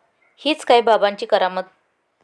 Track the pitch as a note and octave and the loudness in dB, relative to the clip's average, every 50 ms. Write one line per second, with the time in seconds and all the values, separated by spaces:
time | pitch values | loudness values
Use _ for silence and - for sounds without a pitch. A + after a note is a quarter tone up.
0 | _ _ _ _ _ _ _ _ - C#4 D#4 D#4 - - C4 A#3+ A3+ A#3 A3 G3+ | _ _ _ _ _ _ _ _ -4 -4 -4 -2 0 2 2 2 4 4 2 2
1 | G3+ G3+ G3+ G3+ A#3+ A3 - G3 F#3 F#3 F#3 F#3 F#3 - _ _ _ _ _ _ | 2 0 -2 -4 -6 -2 0 0 0 -2 -4 -6 -10 -12 _ _ _ _ _ _
2 | _ _ _ _ | _ _ _ _